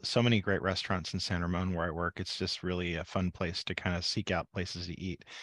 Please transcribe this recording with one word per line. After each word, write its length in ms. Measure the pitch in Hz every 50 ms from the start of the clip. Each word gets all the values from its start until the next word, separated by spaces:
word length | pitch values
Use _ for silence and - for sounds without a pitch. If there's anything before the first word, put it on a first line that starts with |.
| -
so 180 | - - 123 117
many 180 | 120 117 104
great 220 | 90 104 98 85 -
restaurants 520 | 95 92 - - - 95 90 80 - -
in 60 | 92
San 220 | - - 90 87 87
Ramon 320 | 87 90 87 92 92 90
where 120 | 85 82
I 40 | 85
work. 280 | 78 85 87 87 - -
It's 180 | 95 - - -
just 240 | 90 87 - - -
really 320 | 90 90 90 90 87 82
a 80 | 80 -
fun 260 | - - 95 92 90
place 320 | - - 92 85 85 - -
to 100 | - 90
kinda 280 | - - 92 87 85 -
seek 280 | - - 110 101 - 92
out 160 | 82 - - -
places 340 | 104 90 - - 87 90 87
to 100 | 85 -
eat. 240 | 90 95 85 - - - - -